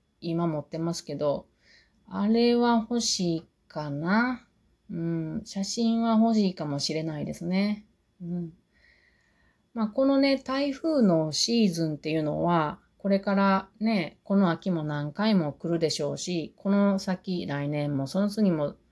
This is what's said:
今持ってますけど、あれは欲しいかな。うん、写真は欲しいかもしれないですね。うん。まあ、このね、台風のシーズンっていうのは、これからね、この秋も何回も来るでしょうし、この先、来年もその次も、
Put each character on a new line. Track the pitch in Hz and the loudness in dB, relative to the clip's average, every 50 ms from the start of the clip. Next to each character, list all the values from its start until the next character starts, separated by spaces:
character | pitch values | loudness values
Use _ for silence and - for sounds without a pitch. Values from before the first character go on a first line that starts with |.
| _ _ _ _ | _ _ _ _
今 | - 170 165 170 170 | -6 -4 -2 0 0
持 | 170 156 147 | 0 -2 -4
っ | 143 | -6
て | - - 160 | -8 -8 -6
ま | 165 170 170 | -4 -4 -4
す | - - | -6 -8
け | - 147 | -10 -6
ど、 | 139 147 147 139 - - - _ _ _ _ - _ _ _ _ _ _ - | -2 -2 -2 -2 -2 -6 -12 _ _ _ _ -20 _ _ _ _ _ _ -10
あ | 185 190 202 208 | -6 -2 0 2
れ | 226 233 233 240 240 | 2 4 4 4 4
は | 240 240 240 240 226 220 - | 4 2 2 2 2 0 0
欲 | 240 240 | -2 -2
し | 226 - - - 185 170 165 160 | -2 -2 -2 -2 0 0 -2 -2
い | - - _ _ _ _ | -4 -10 _ _ _ _
か | - 156 151 147 | -10 -8 -8 -6
な。 | 143 143 160 175 196 220 240 254 254 233 - _ _ _ _ _ _ _ _ - | -6 -4 -2 0 2 2 2 0 -2 -6 -10 _ _ _ _ _ _ _ _ -12
う | 180 | -8
ん、 | 170 165 165 165 165 160 160 156 - - | -6 -4 -4 -4 -4 -4 -6 -8 -8 -10
写 | - - 196 196 | -8 -8 -6 -6
真 | - - 233 233 226 226 226 233 | -6 -4 -2 0 0 0 0 0
は | 226 226 | 2 4
欲 | 220 220 226 226 | 4 4 4 4
し | 220 202 190 | 2 2 0
い | 175 | 0
か | - 160 | -2 -4
も | 151 143 143 | -4 -4 -4
し | - - 151 | -4 -2 -2
れ | 156 156 | -4 -4
な | 160 156 147 | -4 -4 -6
い | 143 | -6
で | 147 151 | -8 -8
す | - 170 | -8 -4
ね。 | 170 180 190 202 208 208 208 - _ _ _ _ _ _ _ 180 | -2 0 0 0 0 -2 -4 -8 _ _ _ _ _ _ _ -10
う | |
ん。 | 170 175 175 175 165 165 _ _ _ _ _ _ _ _ _ _ _ _ _ _ _ _ _ _ _ _ _ _ _ - | -8 -6 -6 -6 -8 -12 _ _ _ _ _ _ _ _ _ _ _ _ _ _ _ _ _ _ _ _ _ _ _ -6
ま | 233 220 | -4 -4
あ、 | 214 | -2
こ | 214 - 269 | 0 2 2
の | 269 277 269 | 4 4 4
ね、 | 277 277 269 269 | 4 4 2 0
台 | - - 262 269 285 285 269 | 0 -4 -2 -2 -2 -2 -2
風 | - - 330 311 285 226 | -2 -2 0 2 4 4
の | 190 170 160 156 156 143 | 6 6 4 2 0 -2
シ | - - - 233 233 220 | -2 0 2 4 4 4
ー | 190 165 | 4 2
ズ | 165 165 156 | 0 -2 -2
ン | 151 | -2
っ | 143 | -4
て | - 156 | -4 -2
い | 156 160 | -2 0
う | 151 | 0
の | 151 151 156 160 | 0 0 0 2
は、 | 170 175 165 156 147 - - _ _ _ _ | 2 4 2 2 0 -2 -8 _ _ _ _
こ | - 196 | -2 0
れ | 196 196 | 0 0
か | 196 208 196 | 2 0 2
ら | 196 196 196 190 190 - - _ - | 2 4 4 4 2 0 -4 _ -4
ね、 | 214 220 226 190 156 - - _ _ | -2 0 0 0 0 -2 -6 _ _
こ | - 196 | 0 2
の | 196 196 175 | 4 4 4
秋 | 160 165 - 190 | 2 0 -2 -2
も | 180 160 151 | -2 -2 -2
何 | 151 147 147 147 147 143 | -4 -4 -4 -4 -6 -4
回 | - 208 220 214 | -2 0 2 4
も | 185 160 147 139 | 2 2 0 -4
来 | - - 165 | -6 -4 -2
る | 170 165 | 0 0
で | 165 151 | 0 0
し | - - 151 | 0 -2 -2
ょ | 143 143 | -4 -4
う | 143 | -4
し、 | - 180 180 170 151 - - | -6 -4 -4 -4 -4 -6 -10
こ | _ - 196 | _ -2 0
の | 196 202 202 202 196 190 | 2 4 4 4 2 0
先、 | - - 185 180 - 196 185 170 - | -2 -4 -4 -4 -4 -4 -4 -4 -4
来 | - 143 143 143 143 | -4 -4 -4 -2 -2
年 | 151 147 147 147 147 | -2 -2 -2 -2 -2
も | 135 135 | -2 -4
そ | 135 - 185 | -2 -2 -2
の | 202 208 | -2 -2
次 | 202 220 214 190 170 | 0 0 2 2 2
も、 | 151 147 - - - _ _ | 2 -2 -4 -6 -10 _ _